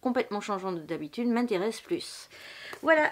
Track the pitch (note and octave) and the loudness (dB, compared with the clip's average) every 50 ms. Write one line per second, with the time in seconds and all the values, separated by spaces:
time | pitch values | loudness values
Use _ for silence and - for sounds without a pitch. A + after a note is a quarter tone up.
0 | - B3+ B3 B3+ - - G#3+ G#3 - G#3+ G3+ F#3 F#3 F#3+ F3+ E3+ D3+ D3+ E3 D3+ | -2 0 2 2 0 0 -2 -4 -2 -2 -2 -2 -2 -2 -4 -4 -4 -4 -4 -4
1 | D3+ D3 - A#3 A#3+ A#3+ A#3 A3+ B3 A#3+ G#3+ F3 F#3+ A3+ A3 - - - E3+ - | -6 -6 -4 -2 0 2 4 2 2 2 2 2 2 0 -2 -4 -4 -2 -2 -2
2 | - - - - - - - - - - - - - - - - - D#4 D#4+ D#4 | -2 -6 -12 -14 -16 -16 -18 -18 -18 -16 -16 -14 -14 -14 -10 0 4 6 6 6
3 | D4+ - | 6 4